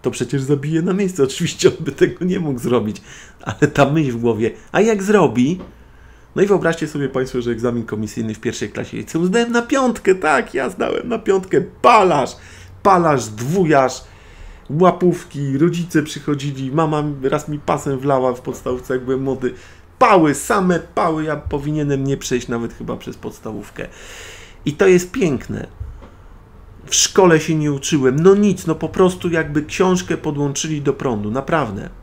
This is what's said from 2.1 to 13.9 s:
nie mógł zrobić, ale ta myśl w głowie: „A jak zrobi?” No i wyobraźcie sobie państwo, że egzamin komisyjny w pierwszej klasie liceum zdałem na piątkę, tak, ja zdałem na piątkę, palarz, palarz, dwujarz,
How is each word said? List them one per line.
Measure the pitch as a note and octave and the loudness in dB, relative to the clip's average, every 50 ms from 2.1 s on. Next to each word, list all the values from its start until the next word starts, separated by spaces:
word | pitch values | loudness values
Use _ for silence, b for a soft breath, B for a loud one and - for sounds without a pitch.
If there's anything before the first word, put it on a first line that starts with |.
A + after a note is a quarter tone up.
| - - E3 | 0 -4 -2
nie | F3+ F#3 G3+ | -2 -2 -2
mógł | E3 D3+ C3+ A#2 | -2 -4 -4 -4
zrobić, | A#2 A#2+ B2 A#2+ G#2 G#2+ G2+ - B B B B B B B B | -2 0 0 0 0 -2 -6 -8 B B B B B B B B
ale | - - G#2 - D3 D3 - | -10 -10 0 0 0 2 4
ta | - C#3 C3 | 2 4 4
myśl | D3 E3 D3+ C3 | 4 0 0 0
w | A#2 | -2
głowie: | A2+ A#2+ A#2+ A2+ G#2 A2+ A2 B B B B | 0 0 0 2 2 0 -2 B B B B
„A | - E3+ | 0 2
jak | G#3 A3+ A3 G3+ F#3+ | 2 4 2 0 2
zrobi?” | G3+ G#3 G3+ E3+ B2 A2 A#2+ B2 D3 F3+ F#3 F3+ b b b b b b b b b b b b b b | 2 4 4 4 4 4 2 2 2 0 -4 -8 b b b b b b b b b b b b b b
No | - | 0
i | F#3+ | 2
wyobraźcie | G3+ G3+ F3 E3 E3 D#3+ - D#3+ | 4 2 2 2 0 -2 -2 -6
sobie | D3 - D3 C#3 C3 | -6 -4 -4 -4 -2
państwo, | - C3 C3 B2+ - B2+ | -2 -2 -4 -2 -4 -4
że | A#2 A#2+ | -2 -2
egzamin | A#2 G#2+ A#2 B2 A#2+ A#2+ A2 | -4 -2 -2 -2 -2 -2 -4
komisyjny | - A2 G#2 A2 G#2 - A#2 A2+ A2 G#2+ | -6 -6 -6 -6 -6 -6 -6 -6 -6 -8
w | - | -6
pierwszej | - A#2 A2 - A#2 G2+ | -6 -6 -4 -4 -8 -6
klasie | - A2+ A#2 - - | -6 -8 -10 -8 -10
liceum | A2 G#2+ - - D#3+ F3 | -12 -10 -4 -2 0 0
zdałem | F#3 F#3+ A#3 A#3 A#3 | 2 2 2 0 2
na | A#3 A#3+ | 0 -2
piątkę, | A#3 A#3 D4 C4+ C4 A#3+ A3+ - - G3+ F#3+ | 0 2 0 2 2 0 0 0 0 0 0
tak, | F#3 - - D3+ B3 A3+ - - | 2 2 2 2 2 0 -2 -4
ja | - C#4 D#4 | -4 -4 -4
zdałem | F3+ - - - - - - B3 | -4 -4 -4 -2 -2 -4 -4 -4
na | A#3 A3 | -6 -4
piątkę, | - G#3 G3 F#3+ F#3 - - C#3 F3+ - - - | -2 0 0 0 0 0 0 0 0 -2 -8 2
palarz, | - - B3 A3 F#3+ F3+ D#3 C#3+ B2 - - B B B B B B B B - - | 4 6 6 6 6 4 2 2 0 -2 -6 B B B B B B B B -2 2
palarz, | G3+ F#3 F3+ E3+ D#3+ D3 B2+ A2 | 4 4 4 4 4 2 2 0
dwujarz, | G#2+ G#2+ A2 A#2+ C3+ E3+ G3 F3+ D3+ D3+ C#3 C3 B2 | -4 -8 -8 -6 -2 0 2 2 4 6 4 4 4